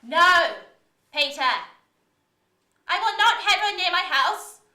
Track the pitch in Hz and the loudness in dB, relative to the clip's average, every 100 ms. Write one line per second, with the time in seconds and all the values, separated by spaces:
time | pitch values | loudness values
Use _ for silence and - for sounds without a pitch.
0 | 226 311 349 359 330 - - _ _ _ | -4 2 4 6 2 -4 -18 _ _ _
1 | _ 302 285 285 262 196 - _ _ _ | _ -4 -4 -2 -2 -2 -6 _ _ _
2 | _ _ _ _ _ _ _ _ - 359 | _ _ _ _ _ _ _ _ -6 -2
3 | 440 440 440 480 427 392 415 403 359 339 | -2 2 2 2 0 0 -2 -2 -2 -2
4 | - 277 269 415 - - _ | -2 0 0 -2 -10 -20 _